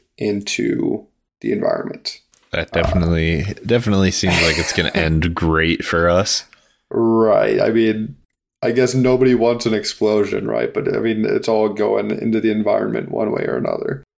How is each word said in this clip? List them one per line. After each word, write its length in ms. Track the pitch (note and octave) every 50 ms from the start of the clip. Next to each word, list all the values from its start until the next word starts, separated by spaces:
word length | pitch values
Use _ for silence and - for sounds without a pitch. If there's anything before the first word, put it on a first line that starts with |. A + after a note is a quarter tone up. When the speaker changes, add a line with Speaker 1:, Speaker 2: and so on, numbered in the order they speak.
| - _ _ -
Speaker 1:
into 880 | - G#2+ - G2+ - - - - - A2+ - - A2+ - - - - _ _ _ _ _ _ _
the 100 | - G#2+
environment. 720 | - - - - - - - - - - - - - - _ _ - _ _ _
Speaker 2:
That 200 | - E2+ D#2+ -
definitely, 680 | - E2+ E2+ E2 - F#2 E2+ E2 E2+ E2 D#2+ E2 E2 D2+
Speaker 1:
Uh, 120 | E2+ G2 - - -
Speaker 2:
definitely 460 | G#2 A#2 A#2+ A#2 G#2+ G2+ G2 F#2+ F#2+
seems 300 | F2+ - - F#2 F2+ E2+ E2
like 140 | D#2+ D#2+ D#2+
it's 140 | D#2+ -
gonna 200 | - - E2+ -
Speaker 1:
<laughs> 40 | -
Speaker 2:
end 400 | - E2 D#2+ D#2+ D#2+ D#2 F2 E2
great 480 | - F2+ E2 D#2+ D#2+ D#2+ E2 E2 - -
for 240 | - - E2+ E2+ F2
us. 380 | F2 F#2 G#2 - - - - - _ _ _ _ _ _ _ _
Speaker 1:
Right. 680 | - - A2+ A2+ A2+ A2+ A2+ A2 G2+ G2+ G#2+ G#2+ G#2+ G2
I 120 | G2+ A2
mean, 440 | A2+ A2+ A2+ A2 G#2+ A2 G#2+ A2 - - _ _ _ _ _ _ _ _
I 100 | - A#2+
guess 240 | A#2 B2+ B2+ A#2+ C3
nobody 400 | C3 B2 B2+ B2+ B2+ C3 B2+ B2
wants 300 | A2+ A2+ A#2 A#2+ A#2 -
an 80 | A#2 A2
explosion, 760 | G#2+ G#2+ - - - G#2+ G#2+ G#2+ G#2+ G2+ G2 - - G2+ A2+
right? 260 | - - - A#2+ -
But, 220 | - - - -
I 40 | -
mean, 260 | A2+ A2+ A2 G#2+ A2
it's 240 | A2 A2 A2 - -
all 180 | A2+ G#2+ A2 G#2
going 440 | G2+ G#2 G#2+ G#2 G#2+ G#2 G#2 G#2
into 280 | G#2+ G#2+ A2+ A#2 A2 A2
the 120 | G#2+ A2
environment 600 | G#2+ A2 G#2+ G#2 G#2 G#2 G#2 - A2+ A2+ - -
one 220 | - - A2 G#2+ -
way 100 | - -
or 140 | - - B1
another. 480 | - - G1+ - - - - C#3 - _ _ _